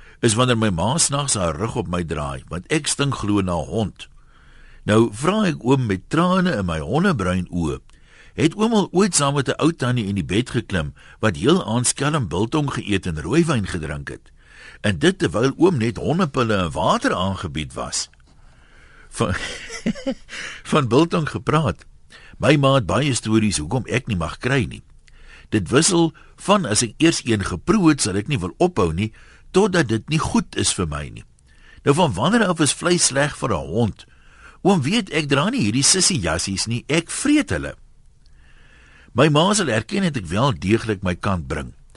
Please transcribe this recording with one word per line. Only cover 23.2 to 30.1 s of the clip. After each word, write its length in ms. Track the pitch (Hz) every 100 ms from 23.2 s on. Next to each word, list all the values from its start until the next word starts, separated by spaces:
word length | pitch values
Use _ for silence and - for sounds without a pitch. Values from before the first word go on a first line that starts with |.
| 107 110 107 87
hoekom 280 | 73 131 -
ek 220 | 107 -
nie 100 | 92
mag 200 | 80 -
kry 280 | 123 135 92
nie. 180 | - - - - - - - -
Dit 200 | 110 82
wissel 440 | 123 160 175 165 - - -
van 300 | - 202 135
as 160 | 104
ek 160 | 117 -
eers 240 | 160 165 123
een 200 | 110 85
geproe 440 | 90 - 214 165
het, 100 | 143
sal 160 | 110 95
ek 100 | 104
nie 120 | 131
wil 140 | 87 -
ophou 320 | 180 175 87
nie, 180 | 80 110 - - - -
totdat 340 | 185 185 180 131
dit 220 | 113
nie 80 | -